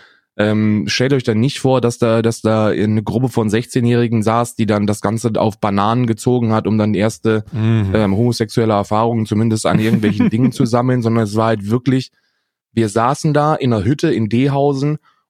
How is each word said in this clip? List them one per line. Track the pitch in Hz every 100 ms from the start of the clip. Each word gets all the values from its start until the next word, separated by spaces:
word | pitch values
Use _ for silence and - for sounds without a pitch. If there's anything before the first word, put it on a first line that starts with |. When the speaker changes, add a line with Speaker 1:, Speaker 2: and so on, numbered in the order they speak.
| - _ _ -
Speaker 1:
ähm, | 104 107 107 107 73
stellt | - 127
euch | 139
dann | 120 107
nicht | 131 -
vor, | 131 131
dass | 120 -
da, | 117 113
dass | 113 113
da | 110 110 107
eine | 76 107 107
Gruppe | 104 110 127
von | 120 110
Sechzehnjährigen | 107 123 131 120 120 120 117
saß, | 107 117 120 -
die | 107
dann | 104 104
das | 104
Ganze | 101 110 120 104
auf | 110 -
Bananen | 107 101 104 117 123
gezogen | 107 - 123 113
hat, | 110 98
um | 107
dann | 107
erste, | 98 110 - 113 110 104
Speaker 2:
Mhm. | 107 110 113 98
Speaker 1:
ähm, | 104 104 98
homosexuelle | 120 113 110 - 110
Erfahrungen | 104 101 107 117 117 110
zumindest | 107 113 110 -
an | 107
irgendwelchen | 110 113 107 104 226
Speaker 2:
<laughs> |
Speaker 1:
Dingen | 113 123
zu | - 131
sammeln, | 120 127 127
sondern | 113 117 107
es | 107
war | 113
halt | 110 98
wirklich, | 120 127 131 - _ _ _ _ _ _
wir | 113 110
saßen | 107 120 147 156
da | 147 151 156
in | 131
einer | 113
Hütte | 95 147 165
in | 123 110
Dehausen | 117 139 139 143 135 147 151 _ _ _